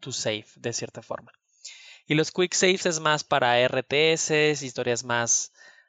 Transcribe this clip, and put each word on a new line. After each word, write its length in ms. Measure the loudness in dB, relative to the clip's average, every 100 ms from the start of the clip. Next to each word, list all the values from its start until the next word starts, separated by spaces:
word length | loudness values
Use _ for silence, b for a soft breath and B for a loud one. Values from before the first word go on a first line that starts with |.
tu 100 | -12
save 340 | -6 -4 -6 -8 _
de 180 | -8
cierta 300 | -8 -10 -12
forma. 280 | -12 -12 -14 _ _ B B B B B B
Y 80 | 0
los 160 | 0
quick 220 | 0 -2
saves 340 | 2 2 2 0
es 120 | 0
más 240 | 0 0
para 360 | 0 2 4 4
R 240 | 2 0
T 300 | 0 2 2
S, 520 | 2 0 2 2 0 -6
historias 400 | -6 -2 -2 -2
más 480 | -2 0 -2 -4 B B B